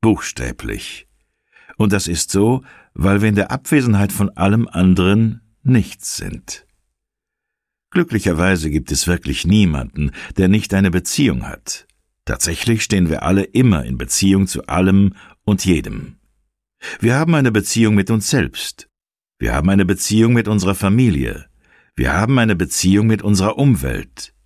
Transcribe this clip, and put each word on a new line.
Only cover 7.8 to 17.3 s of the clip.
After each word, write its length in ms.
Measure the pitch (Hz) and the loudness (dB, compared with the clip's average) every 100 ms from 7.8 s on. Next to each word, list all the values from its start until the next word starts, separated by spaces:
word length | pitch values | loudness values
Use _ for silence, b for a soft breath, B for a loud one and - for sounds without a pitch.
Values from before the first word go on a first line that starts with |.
| _ | _
Glücklicherweise 800 | 175 175 110 98 80 92 92 78 | -2 0 0 -2 0 0 0 0
gibt 200 | 73 65 | -4 -4
es 140 | 71 - | -4 -2
wirklich 400 | 87 - 85 82 | -4 -2 -4 2
niemanden, 680 | 104 98 73 58 - 73 B B - | 4 4 0 -6 -6 -6 B B 0
der 120 | 92 | 2
nicht 260 | 104 98 | 2 0
eine 160 | 98 98 | 0 2
Beziehung 580 | 87 - - 139 65 - | 0 -4 -2 0 0 -6
hat. 380 | - - - _ _ _ _ - | -14 -14 -16 _ _ _ _ -10
Tatsächlich 560 | - - 82 - 113 | -6 -6 -4 -2 -2
stehen 260 | - 101 87 | 0 0 0
wir 140 | 76 | 0
alle 220 | - 95 | 0 0
immer 420 | 98 - 127 87 60 | 0 2 2 2 -2
in 140 | 64 | -8
Beziehung 480 | - - 98 98 98 | -6 -2 2 2 2
zu 180 | - - | -4 -6
allem 480 | 80 95 98 98 B B B | 0 2 4 2 B B B
und 200 | - 101 | -2 -2
jedem. 540 | 92 82 - 76 65 - _ _ _ _ _ _ B B | 2 0 0 -10 -14 -18 _ _ _ _ _ _ B B
Wir 160 | 117 127 | 0 0
haben 200 | 160 | 2